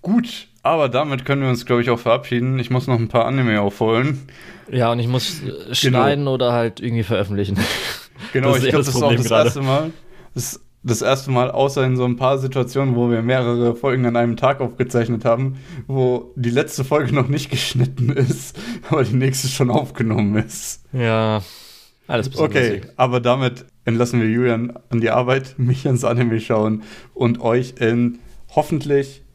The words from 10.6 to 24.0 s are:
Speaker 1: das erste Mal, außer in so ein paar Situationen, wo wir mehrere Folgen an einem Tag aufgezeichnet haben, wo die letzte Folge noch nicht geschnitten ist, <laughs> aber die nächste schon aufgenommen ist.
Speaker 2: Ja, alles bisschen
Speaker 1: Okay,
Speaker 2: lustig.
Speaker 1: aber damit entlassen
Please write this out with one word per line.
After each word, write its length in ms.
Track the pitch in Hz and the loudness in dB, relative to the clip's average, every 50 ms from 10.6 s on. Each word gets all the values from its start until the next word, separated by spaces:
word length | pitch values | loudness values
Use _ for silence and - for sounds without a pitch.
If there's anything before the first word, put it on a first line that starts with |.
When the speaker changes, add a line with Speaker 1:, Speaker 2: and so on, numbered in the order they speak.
| - - _ _ - | -20 -20 _ _ -2
Speaker 1:
das 180 | 127 113 104 | -2 -2 0
erste 300 | - 117 135 131 135 135 | 2 0 0 0 0 -2
Mal, 200 | 127 123 123 127 | 0 0 0 0
außer 320 | - - 135 139 135 143 131 | 2 0 0 0 2 0 0
in 140 | 131 127 | 2 2
so 80 | 123 123 | 0 0
ein 100 | 123 120 | 0 0
paar 220 | 123 131 127 139 | 0 0 0 0
Situationen, 580 | 135 131 131 135 135 120 123 - 139 139 135 123 | 0 -2 -4 -2 -2 -2 -2 -2 -2 0 2 2
wo 140 | 120 123 120 | 2 2 2
wir 100 | 120 113 | 2 0
mehrere 540 | 113 120 131 131 123 117 120 120 120 120 117 | 2 2 0 2 2 0 0 2 2 0 0
Folgen 300 | 117 - 139 127 131 127 | 0 0 0 0 2 0
an 100 | 120 120 | 2 2
einem 220 | 120 117 120 117 | 2 0 0 0
Tag 240 | 110 - 127 143 139 | 2 2 0 2 0
aufgezeichnet 640 | 135 117 - - 123 117 - 120 117 113 120 107 - | -4 -6 -2 -4 -4 0 0 0 0 0 -2 -2 2
haben, 320 | 127 117 120 131 135 135 - - - 175 135 107 | 0 0 2 0 -4 -6 -8 -14 -14 -14 -14 -8
wo 440 | - 135 135 127 123 127 120 - - - | -4 -2 0 2 2 0 -2 -4 -10 -8
die 140 | 139 120 120 | -4 -4 0
letzte 320 | 120 135 156 - - - 131 | 0 0 0 -2 -4 -6 -2
Folge 280 | - 151 151 143 123 135 | 0 0 0 4 4 4
noch 140 | 143 131 | 4 4
nicht 220 | 135 139 143 - - | 2 0 -4 -2 -4
geschnitten 580 | - 127 - - - 127 127 - - - 123 117 | -4 -4 -4 -2 0 0 0 0 0 0 0 0
ist, 460 | 147 135 131 127 - - - - - - 214 233 240 | 2 2 2 2 0 -4 -6 -14 -14 -14 -12 -10 -12
<laughs> 160 | 185 - - | -12 -4 -2
aber 140 | 165 156 127 | 0 0 2
die 120 | 101 117 | 2 2
nächste 340 | 127 131 135 131 - - 131 | 0 0 0 -2 -2 -4 -4
schon 200 | - - 139 123 | 0 0 0 2
aufgenommen 680 | 110 107 - - - - 123 113 110 - 104 101 104 | 2 0 -2 -2 -4 -4 -2 0 0 0 0 2 0
ist. 500 | 107 - - - - - - - - - - - | 0 -2 -2 -8 -12 -12 -12 -14 -14 -14 -8 -4
Speaker 2:
Ja, 500 | 127 120 113 110 110 110 110 107 107 90 - - - - - - - - _ _ _ _ | -2 0 0 2 2 2 0 0 -2 -4 -8 -16 -20 -20 -20 -20 -20 -20 _ _ _ _
alles 220 | - - 117 110 135 | -4 -2 -2 -2 -2
bisschen 160 | 135 - 160 | -2 -2 -2
Speaker 1:
Okay, 240 | 151 - 147 123 113 104 | 0 2 2 2 2 0
Speaker 2:
lustig. 160 | 95 - - - | -4 -8 -14 -2
Speaker 1:
aber 240 | - 127 120 123 123 | 0 0 2 2 0
damit 460 | 117 120 123 139 131 123 - - - _ _ _ _ | 2 2 2 2 0 -2 -4 -6 -18 _ _ _ _
entlassen 380 | - 117 113 | -2 0 2